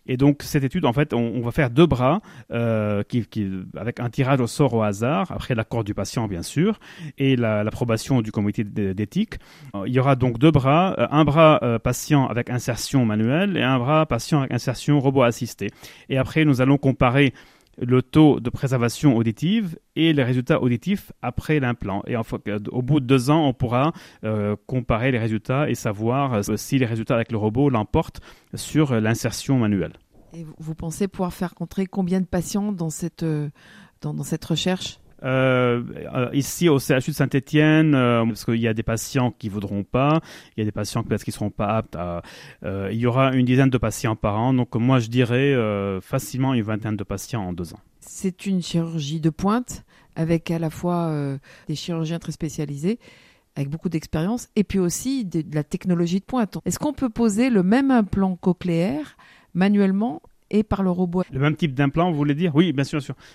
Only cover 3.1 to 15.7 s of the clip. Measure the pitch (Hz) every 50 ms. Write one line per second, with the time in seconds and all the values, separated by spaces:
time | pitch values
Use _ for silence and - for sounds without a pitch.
3.1 | - 120 104 - - 113 101 98 95 95 92 85 - 78 98 117 - - 120 117
4.1 | - - 131 127 143 127 120 117 - - 151 123 117 113 107 104 101 98 117 123
5.1 | 156 190 190 - - - - - 127 113 107 - 120 117 107 101 101 - 98 -
6.1 | - 143 147 151 98 85 80 - - 143 175 214 214 - - - - - 170 151
7.1 | - - 139 135 135 120 120 110 107 104 104 107 - - 131 117 113 107 - -
8.1 | 139 127 110 110 - 113 101 104 101 - 110 101 87 110 101 95 92 95 107 -
9.1 | - 175 220 - - - - - - - 147 131 - 101 98 117 127 131 127 143
10.1 | 139 123 127 127 117 113 143 160 156 147 123 135 143 165 185 190 - - 120 -
11.1 | 131 147 160 143 135 165 160 156 151 - - 123 117 113 - 127 123 - - -
12.1 | 151 139 131 - - 120 117 - 120 120 - - 117 - - - - 139 123 110
13.1 | 107 107 110 117 135 165 196 208 180 117 117 127 135 127 120 131 156 156 156 -
14.1 | 120 117 - - 160 143 135 - 120 120 - 135 117 - - - 147 147 123 139
15.1 | 135 139 123 120 117 - 123 113 - - 101 104